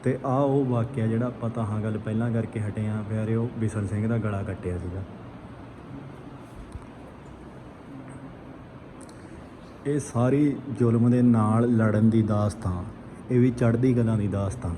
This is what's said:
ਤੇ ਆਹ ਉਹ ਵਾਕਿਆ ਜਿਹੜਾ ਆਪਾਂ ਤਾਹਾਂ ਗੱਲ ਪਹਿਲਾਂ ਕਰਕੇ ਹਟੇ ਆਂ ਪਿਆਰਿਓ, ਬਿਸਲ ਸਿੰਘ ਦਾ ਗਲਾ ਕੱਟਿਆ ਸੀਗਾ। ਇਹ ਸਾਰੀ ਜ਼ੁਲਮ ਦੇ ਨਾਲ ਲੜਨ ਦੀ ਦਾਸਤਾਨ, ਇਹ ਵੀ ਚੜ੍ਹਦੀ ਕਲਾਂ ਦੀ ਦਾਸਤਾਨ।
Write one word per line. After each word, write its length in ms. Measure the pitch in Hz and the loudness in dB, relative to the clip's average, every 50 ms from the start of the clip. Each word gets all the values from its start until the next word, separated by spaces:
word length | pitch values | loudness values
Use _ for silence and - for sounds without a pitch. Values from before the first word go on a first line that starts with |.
| - | 0
ਤੇ 160 | 127 135 135 - | 0 -2 0 -2
ਆਹ 160 | 139 131 135 | -2 0 2
ਉਹ 240 | 143 139 135 139 139 | 2 4 4 2 2
ਵਾਕਿਆ 420 | 127 123 117 110 - - 120 110 110 | 2 2 0 0 -2 -2 -2 0 0
ਜਿਹੜਾ 180 | 113 113 123 | 0 0 -2
ਆਪਾਂ 240 | 123 120 - 117 117 | -2 -4 -4 -6 -6
ਤਾਹਾਂ 320 | 113 120 110 104 107 107 | -4 -4 -4 -2 -2 -2
ਗੱਲ 160 | 104 110 107 107 | -2 -2 -4 -4
ਪਹਿਲਾਂ 340 | 110 110 107 110 117 120 | -4 -2 -2 0 0 0
ਕਰਕੇ 280 | 113 117 107 107 - 113 | 0 0 -2 -2 -4 -4
ਹਟੇ 280 | 104 107 101 110 107 107 | -4 -4 -4 -2 -2 -2
ਆਂ 160 | 107 110 107 | -2 -4 -4
ਪਿਆਰਿਓ, 460 | 101 110 110 110 107 113 113 117 123 - 113 | -4 -4 -2 0 0 0 0 0 -2 -4 -2
ਬਿਸਲ 300 | 110 107 - 110 101 92 | -2 -2 -2 -2 -4 -2
ਸਿੰਘ 200 | 101 104 104 113 | -2 -2 0 0
ਦਾ 100 | 117 113 | 0 0
ਗਲਾ 260 | 101 107 104 98 98 | 0 -2 -2 -4 -4
ਕੱਟਿਆ 340 | 95 95 90 - 90 87 87 | -6 -6 -6 -6 -6 -4 -4
ਸੀਗਾ। 260 | 82 90 87 98 95 - - - - - - - - - - - - - - - - - 135 139 - - - - - - - - - - - - - - - - - - - - - - - - - - - - - - - - - - - - - - 143 135 131 131 131 131 131 131 - - - - - - - - - - - - - - - - - - - - - - - - - - - - - - - | -6 -6 -8 -8 -8 -10 -12 -16 -16 -16 -16 -16 -16 -16 -16 -16 -16 -18 -18 -18 -16 -14 -14 -14 -14 -14 -16 -16 -16 -16 -16 -16 -18 -18 -16 -16 -16 -14 -14 -16 -16 -16 -18 -18 -18 -18 -18 -18 -18 -18 -18 -18 -18 -18 -18 -18 -18 -18 -18 -18 -18 -16 -16 -16 -16 -14 -16 -16 -16 -16 -16 -16 -16 -18 -18 -18 -18 -18 -18 -18 -18 -18 -18 -18 -18 -18 -18 -18 -18 -18 -18 -18 -18 -18 -18 -18 -18 -18 -18 -8 -2
ਇਹ 140 | 139 143 147 | 0 0 0
ਸਾਰੀ 560 | 127 - - 117 120 127 135 143 147 147 135 107 - - 113 - | -2 -2 0 2 4 4 4 4 4 2 2 -2 -6 -8 0 2
ਜ਼ੁਲਮ 340 | 123 117 113 120 117 123 | 4 4 6 6 6 6
ਦੇ 100 | 123 123 | 6 6
ਨਾਲ 540 | 123 123 117 113 107 107 107 117 117 120 120 113 | 6 6 6 6 6 4 4 4 4 4 4 4
ਲੜਨ 320 | 110 110 104 107 107 113 | 4 4 6 6 6 6
ਦੀ 120 | 107 113 | 6 6
ਦਾਸਤਾਨ, 640 | 107 101 107 104 104 104 - - - 98 90 90 90 - - - - - - - - - | 4 4 4 2 2 2 0 -2 -4 -2 -2 -2 -4 -8 -12 -14 -16 -16 -16 -16 -6 2
ਇਹ 80 | 127 123 | 4 6
ਵੀ 120 | 120 127 | 6 6
ਚੜ੍ਹਦੀ 420 | 120 - 123 117 117 117 120 131 127 | 4 4 4 4 4 6 4 4 4
ਕਲਾਂ 240 | 123 117 110 113 107 | 4 4 2 2 2
ਦੀ 100 | 101 101 | 2 0
ਦਾਸਤਾਨ। 480 | 92 98 98 95 92 - - 87 85 | 0 0 0 -2 -2 -4 -4 -6 -6